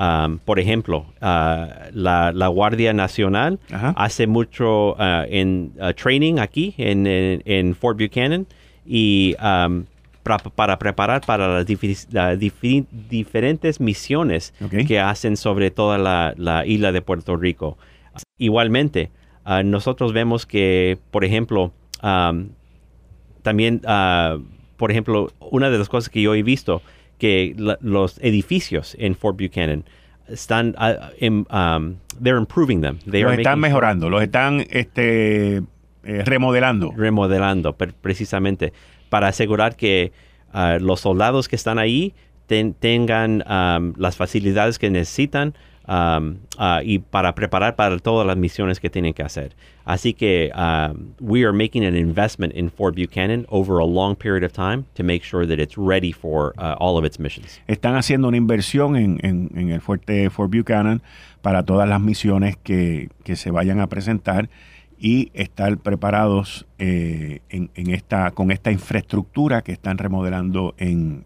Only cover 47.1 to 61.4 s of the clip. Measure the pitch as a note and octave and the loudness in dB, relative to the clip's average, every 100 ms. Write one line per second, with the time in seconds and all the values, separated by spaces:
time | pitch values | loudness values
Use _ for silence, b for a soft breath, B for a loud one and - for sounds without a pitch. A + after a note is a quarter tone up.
47.1 | G2 F#2 F2 G#2 F#2+ A2 A#2 G2+ F2+ A2+ | 0 0 -2 -2 0 0 2 0 0 0
48.1 | A2+ G2+ F#2 F2 - F#2+ F#2 F2 F2+ E2+ | 2 2 0 -2 -2 -2 -2 -4 -2 -2
49.1 | D2+ D2 - C#2 - b b - F#2 A#2+ | -4 -8 -8 -12 -14 b b -6 -2 -2
50.1 | - A2 F2+ D#2+ - E2+ D#2+ D#2 D2+ - | 0 2 2 0 -2 0 0 -2 -6 -14
51.1 | - A#2 A#2+ A2+ G2+ A2+ B2 G2 F2 E2 | -12 0 2 4 2 0 0 0 2 0
52.1 | E2 G#2 - F2 - F2 - G2 E2+ F2 | 0 -2 -2 -6 -4 -6 -2 -2 -2 -4
53.1 | F#2+ F#2+ A#2+ A#2 G2+ F#2+ F2+ E2 F2 G2 | -2 -2 -2 -2 -2 2 2 2 2 0
54.1 | G2 A2 F#2+ F2 - F#2+ A#2+ C3 - F2+ | -2 -2 -2 -2 -2 -4 -4 -6 -4 -2
55.1 | F2 - F2+ E2+ D#2 D2+ - F#2+ F#2+ F2+ | -2 -2 -2 0 0 -2 -2 0 2 0
56.1 | - D#2+ D#2 C#2+ - E2 - F2+ E2 D#2 | -6 -4 -2 -2 -4 -8 -2 0 2 0
57.1 | - C#2+ - - - - G#2+ A#2+ C3 B2 | -4 -8 -10 -18 -16 -6 -2 0 0 2
58.1 | C3+ C3 A#2+ A#2 A2 G2 C#3+ D3 C#3 G2+ | 2 2 2 2 0 0 0 2 2 2
59.1 | E2 F#2+ F2+ F2+ - F2 E2+ - G2 - | 0 0 -2 -4 -4 -2 -2 -4 -6 -2
60.1 | G2+ G2 - G2 A2+ A2+ G#2+ G#2 A2+ B | 0 0 0 0 0 0 0 2 -2 B
61.1 | B B B | B B B